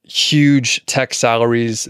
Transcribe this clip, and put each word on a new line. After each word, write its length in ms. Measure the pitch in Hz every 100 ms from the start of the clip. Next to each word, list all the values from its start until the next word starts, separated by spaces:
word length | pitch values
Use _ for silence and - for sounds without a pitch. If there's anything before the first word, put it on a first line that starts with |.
huge 800 | - - - 151 143 143 120 - -
tech 260 | 135 131
salaries, 720 | - 123 117 117 120 117 110 -